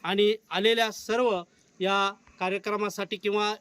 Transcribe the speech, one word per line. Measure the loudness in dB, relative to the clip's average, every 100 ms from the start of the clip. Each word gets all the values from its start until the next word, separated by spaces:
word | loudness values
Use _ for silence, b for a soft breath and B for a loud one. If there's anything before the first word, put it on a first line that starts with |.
आणि | 0 2 2 2 _
आलेल्या | 0 2 2 0
सर्व | -2 -2 0 2 0 -4 b b _
या | 0 2 0 -4 -20 -6
कार्यक्रमासाठी | -4 -2 -2 -2 -2 -4 -6
किंवा | -4 -2 0 0 -4